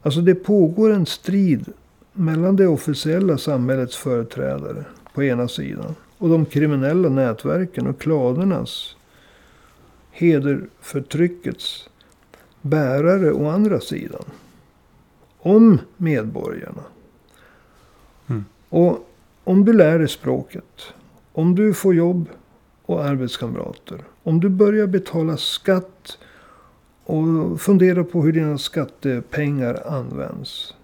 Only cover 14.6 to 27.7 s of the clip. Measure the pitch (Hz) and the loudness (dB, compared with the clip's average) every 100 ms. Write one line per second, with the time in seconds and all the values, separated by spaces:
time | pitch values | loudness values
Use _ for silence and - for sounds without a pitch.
14.6 | _ _ _ _ _ _ _ _ 170 214 | _ _ _ _ _ _ _ _ 4 8
15.6 | 226 165 - _ 170 139 110 - - - | 8 6 2 _ -2 0 -2 -8 -8 -10
16.6 | - - - - _ _ _ _ _ _ | -12 -16 -20 -20 _ _ _ _ _ _
17.6 | _ _ _ _ _ _ - 117 101 _ | _ _ _ _ _ _ -8 -8 -8 _
18.6 | _ 165 175 - - _ _ _ - 190 | _ 2 2 2 -8 _ _ _ 2 4
19.6 | 202 226 156 165 151 - 131 127 - 180 | 6 6 6 4 0 -2 -4 -4 -6 -16
20.6 | - - - - _ _ _ - 165 180 | -20 -20 -20 -20 _ _ _ -2 0 2
21.6 | 214 196 196 175 170 180 160 - _ _ | 2 2 2 2 2 0 -4 -12 _ _
22.6 | _ _ - 143 143 139 123 - 120 - | _ _ -6 -4 -2 -4 -4 -8 -8 -8
23.6 | - - - 85 - _ - 160 190 185 | -10 -14 -18 -18 -18 _ 0 2 2 4
24.6 | 208 214 208 185 190 165 160 151 - - | 4 4 0 0 -2 -4 -2 -2 -6 -4
25.6 | - 185 180 _ - - - - - - | 0 0 -2 _ -20 -20 -20 -20 -20 -20
26.6 | _ _ _ _ - 156 160 160 160 165 | _ _ _ _ -6 -2 0 0 -2 -4
27.6 | - | 2